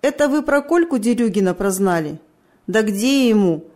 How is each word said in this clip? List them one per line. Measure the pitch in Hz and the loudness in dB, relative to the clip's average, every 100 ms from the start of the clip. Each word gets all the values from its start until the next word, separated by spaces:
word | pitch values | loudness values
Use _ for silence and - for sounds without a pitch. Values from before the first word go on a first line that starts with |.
«Это | 269 294 294 | -4 0 0
вы | 294 | 0
про | 294 285 | 0 -2
Кольку | 285 339 339 277 | 0 0 2 0
Дерюгина | 214 240 233 208 190 | 0 0 0 0 -2
прознали? | 180 196 185 196 170 151 151 _ _ _ _ - | 0 -4 0 0 0 -4 -10 _ _ _ _ -4
Да | 202 | -2
где | 214 196 240 277 247 | 0 0 0 2 4
ему, | 214 190 156 - | 4 2 0 -6